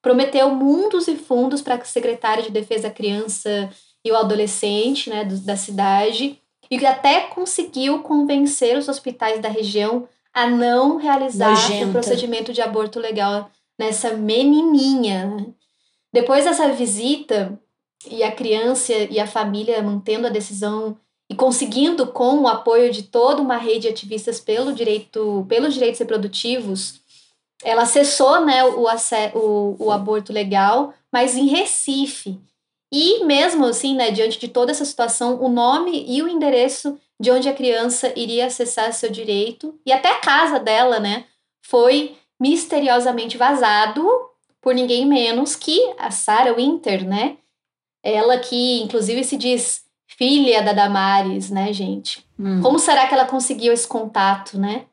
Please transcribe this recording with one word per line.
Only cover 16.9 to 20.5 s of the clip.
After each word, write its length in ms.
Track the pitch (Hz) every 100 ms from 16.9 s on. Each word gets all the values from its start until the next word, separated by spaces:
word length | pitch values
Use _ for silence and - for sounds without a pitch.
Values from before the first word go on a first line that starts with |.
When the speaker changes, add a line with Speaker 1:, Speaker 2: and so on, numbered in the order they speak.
| 202 247 294 - 214 190 202 _ _ _ _ -
Speaker 1:
e 140 | 226
a 80 | 220
criança 600 | 220 240 214 233 254 -
e 260 | 220 208 226
a 80 | 240
família 540 | - 208 208 220 226
mantendo 460 | 202 202 202 220 240
a 20 |
decisão 680 | 208 196